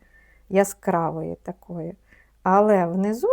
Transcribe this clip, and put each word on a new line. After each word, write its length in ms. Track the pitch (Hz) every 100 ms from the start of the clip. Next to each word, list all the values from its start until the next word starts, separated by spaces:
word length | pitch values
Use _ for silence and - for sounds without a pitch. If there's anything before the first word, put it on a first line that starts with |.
| _ _ _ _ -
яскравої 840 | 190 196 - - 175 165 160 160 170
такої. 600 | - 180 - 175 165 190 _ _ _ _
Але 420 | 185 196 214 196 170
внизу 420 | 185 202 226 392